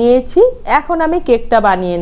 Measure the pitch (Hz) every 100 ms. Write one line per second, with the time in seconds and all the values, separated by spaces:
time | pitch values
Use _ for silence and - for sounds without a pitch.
0 | 240 254 254 349 494 - - 269 - 330
1 | 320 349 - 233 240 226 202 185 180 175